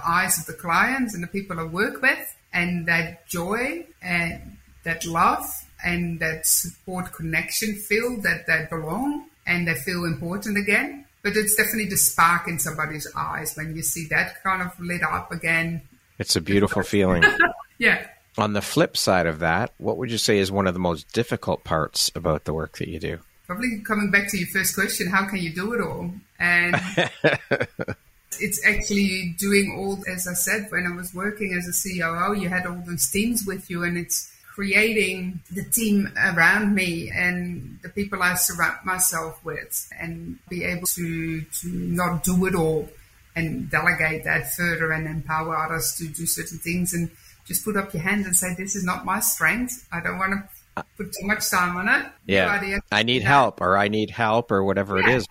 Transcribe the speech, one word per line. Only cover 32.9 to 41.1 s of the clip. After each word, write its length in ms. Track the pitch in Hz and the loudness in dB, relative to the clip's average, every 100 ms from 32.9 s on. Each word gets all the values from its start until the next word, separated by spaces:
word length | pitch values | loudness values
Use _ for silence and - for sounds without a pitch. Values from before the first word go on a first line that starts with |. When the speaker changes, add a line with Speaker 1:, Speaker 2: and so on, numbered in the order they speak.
| 170 - | -2 0
Speaker 1:
teams 340 | 196 226 226 196 | 2 2 0 -2
with 220 | 190 - | -6 -6
you, 120 | 175 | -4
and 160 | 175 175 | -2 -2
it's 320 | 170 - - - - | -2 -4 -6 -16 -16
creating 840 | - 196 196 220 214 190 185 180 175 - | -6 0 4 4 4 0 -2 -6 -8 -10
the 140 | 180 | -8
team 440 | - - 220 202 196 - | -2 0 4 4 2 0
around 580 | 180 170 165 202 208 | 2 4 6 6 4
me 360 | 202 180 170 - | 2 2 -2 -4
and 640 | - 180 180 180 170 - - | -2 0 0 -4 -6 -10 -14
the 60 | 180 | -8
people 340 | 202 202 190 | -6 -4 2
I 120 | 180 | 2
surround 500 | 180 - 175 165 - | 2 0 0 0 0
myself 580 | 196 185 - 165 160 - | -2 0 0 0 -6 -8
with, 440 | 165 147 - - - - | -10 -10 -8 -8 -8 -10
and 400 | 165 165 170 170 - | -8 -8 -10 -12 -8
be 160 | 180 | -4
able 220 | 175 175 180 | -4 -2 -2
to, 540 | - 170 | -2 -2